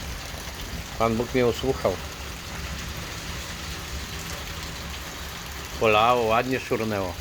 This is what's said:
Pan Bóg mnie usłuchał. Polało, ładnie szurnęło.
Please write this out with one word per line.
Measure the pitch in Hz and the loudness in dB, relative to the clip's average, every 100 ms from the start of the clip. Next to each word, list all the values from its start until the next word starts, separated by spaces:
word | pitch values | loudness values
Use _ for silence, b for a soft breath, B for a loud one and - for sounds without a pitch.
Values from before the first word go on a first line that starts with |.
| - - - - - - - - - - | -8 -8 -8 -8 -8 -8 -8 -6 -6 2
Pan | 113 | 2
Bóg | 113 120 | 2 2
mnie | 127 120 | 4 4
usłuchał. | - 131 131 107 90 - - - - - - - - - - - - - - - - - - - - - - - - - - - - - - - - - - - - - - | 4 0 2 2 0 -4 -8 -10 -10 -8 -8 -6 -6 -6 -6 -8 -8 -6 -6 -6 -8 -8 -8 -6 -6 -6 -8 -6 -6 -6 -6 -6 -8 -8 -8 -8 -8 -8 -8 -8 -8 -6 2
Polało, | 113 107 117 123 | 6 8 8 8
ładnie | 110 113 127 123 | 6 4 4 0
szurnęło. | - 117 110 101 92 85 | 2 0 2 2 0 -4